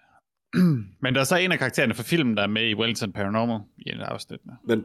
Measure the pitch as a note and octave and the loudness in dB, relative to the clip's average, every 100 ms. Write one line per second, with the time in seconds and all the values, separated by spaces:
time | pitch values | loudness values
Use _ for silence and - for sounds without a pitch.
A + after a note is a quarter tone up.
0 | _ _ _ _ _ F3+ F3+ B2+ G2 - | _ _ _ _ _ 2 4 2 -2 -4
1 | B2+ C3 C3+ F3+ F#3 D3+ B2+ - B2 - | 0 2 2 2 2 2 0 2 0 0
2 | - E3 B2+ G#2+ G2+ A2 A2+ G#2 A#2 G#2+ | 0 2 2 2 0 0 0 0 -2 -2
3 | G#2+ G#2 G2 A2+ A#2 A2 - - - - | -6 -4 -2 0 0 -4 -8 -18 -12 -8
4 | - - - - - B2+ - A2+ | -8 -8 -10 -16 -16 -12 -2 -2